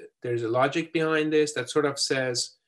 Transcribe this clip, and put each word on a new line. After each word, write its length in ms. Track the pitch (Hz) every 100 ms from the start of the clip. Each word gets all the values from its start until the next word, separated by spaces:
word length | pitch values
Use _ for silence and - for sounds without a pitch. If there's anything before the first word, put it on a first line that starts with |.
| - _
there's 220 | 123 120
a 40 | 113
logic 460 | 123 139 165 160
behind 400 | 165 160 156 156
this 200 | 156 151
that 180 | - 143
sort 140 | 151 147
of 120 | 139
says, 600 | - 135 127 120 - _